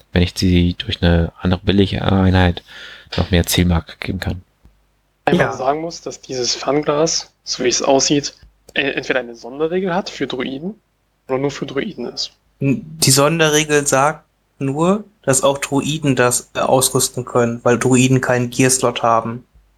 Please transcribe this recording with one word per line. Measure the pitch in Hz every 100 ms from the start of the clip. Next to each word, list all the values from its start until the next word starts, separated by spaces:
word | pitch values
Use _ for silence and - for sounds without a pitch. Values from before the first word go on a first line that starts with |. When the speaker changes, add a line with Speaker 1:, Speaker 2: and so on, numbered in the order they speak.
| _
Speaker 1:
wenn | 87
ich | 87 -
sie | 95 87 87 87
durch | - -
eine | 85 85 82 -
andere | 90 92
billige | - 98 98 -
Einheit | - 98 92 92 90 87 - - - - - -
noch | 87
mehr | 87
Zielmarke | 82 - 90 85 - -
geben | - 92
kann. | - 90 - _ _ _ _ _ _ _
Speaker 2:
Weil | -
man | 143 127
Speaker 3:
Ja. |
Speaker 2:
sagen | 113 131 151
muss, | 165 160
dass | - 123
dieses | - 127 120
Fernglas, | - - 143 151 147 165 - - _
so | - -
wie | 123
es | 113
aussieht, | - 135 - 147 139 - - _ _
e-, | - 139
entweder | 151 135 135
eine | 120
Sonderregel | 117 117 135 160 180 190
hat | 175 -
für | - 135
Druiden | 127 131 135 170 220 _ _ _ _ -
oder | 131
nur | 139
für | 139 139
Druiden | 135 214 160 123
ist. | - - _ _ -
Speaker 3:
Die | 139 123 - - -
Sonderregel | 135 147 165 156 151 151 147 143
sagt | 135 143 156 _ _ _ -
nur, | 139 139 170 208 208 _
dass | - 131
auch | 139 139
Druiden | - 139 135 156 151 127
das, | 123 120 -
äh, | -
ausrüsten | - 131 127 131 127 - 120
können, | 127 117 120
weil | 123 120
Druiden | 123 127 127 131
keinen | - 123 123
Gearslot | - 131 135 123 120
haben. | 117 113 117 120 - _ _